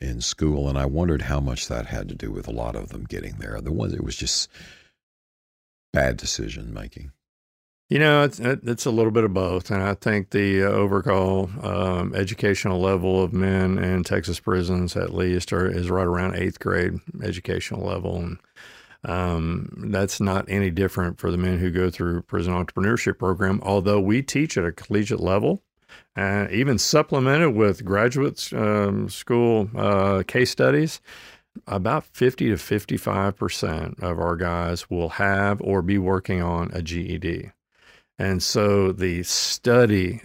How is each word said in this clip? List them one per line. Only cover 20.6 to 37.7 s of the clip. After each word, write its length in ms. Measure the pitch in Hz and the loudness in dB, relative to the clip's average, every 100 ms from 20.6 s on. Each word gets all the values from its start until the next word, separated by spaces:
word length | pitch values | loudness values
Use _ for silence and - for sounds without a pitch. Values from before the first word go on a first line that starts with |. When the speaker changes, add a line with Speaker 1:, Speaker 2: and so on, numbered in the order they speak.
| 98 | 0
Speaker 2:
different 480 | 85 95 - 87 87 | 2 0 0 -4 -2
for 120 | 90 | -2
the 60 | 87 | 0
men 220 | 90 90 | 0 0
who 120 | 92 | 0
go 200 | 87 92 | 0 0
through 320 | - 87 85 | 0 -2 -2
Prison 320 | - 98 87 | -4 -4 -2
Entrepreneurship 640 | 90 85 - 98 113 - 98 | -2 -2 0 0 2 0 -2
Program, 420 | 90 90 95 98 | 0 0 0 0
although 380 | - 101 92 104 | 2 0 4 2
we 220 | 95 117 | 4 0
teach 340 | 139 131 156 - | 0 -2 0 0
at 80 | |
a 80 | 87 | -2
collegiate 480 | 85 - 101 107 107 | -4 -2 -2 0 -2
level, 420 | 87 98 120 196 _ _ _ - _ - | 2 2 2 -2 _ _ _ -20 _ -4
uh, 300 | 98 101 101 | 0 0 0
even 280 | 98 135 113 | 0 2 2
supplemented 760 | - 147 151 143 131 143 165 | 2 2 2 2 2 4 4
with 300 | 107 107 92 | 4 4 2
graduate, 640 | 98 98 117 135 143 - - | 0 2 2 2 -2 -2 -8
um, 560 | - 107 107 101 101 104 | -2 0 2 2 0 -4
school, 580 | - - 120 120 113 104 110 | -8 -2 2 4 4 0 0
uh, 460 | 101 101 98 98 | 2 4 4 2
case 280 | 92 123 127 | 0 2 0
studies. 520 | - 131 143 156 - - - - - _ - - | 4 4 4 0 -4 -18 -20 -20 -20 _ -20 -6
About 380 | 98 92 151 | -2 0 -2
fifty 440 | - - 123 - 120 | -4 2 2 2 0
to 80 | 90 | 0
fifty-five 800 | - 104 - 101 - 98 98 101 | 0 -4 -2 -4 -2 0 0 -2
percent 640 | 95 - 101 80 87 - | -4 -2 -4 -4 -6 -6
of 160 | 90 85 | -6 -2
our 180 | 85 85 | -2 -2
guys 520 | 90 85 85 87 - | -2 -2 -2 -4 -4
will 220 | 87 82 | -4 -4
have 500 | - 101 98 101 101 | 0 0 2 2 0
or 220 | - 98 | 0 0
be 160 | 87 101 | 2 0
working 420 | 92 95 - 95 | 2 0 0 -2
on 300 | 87 85 85 | 0 -2 -4
a 80 | 90 | -6
G 220 | 82 87 | -6 -6
E 160 | 87 85 | -6 -6
D. 320 | 85 85 - _ _ | -4 -6 -10 _ _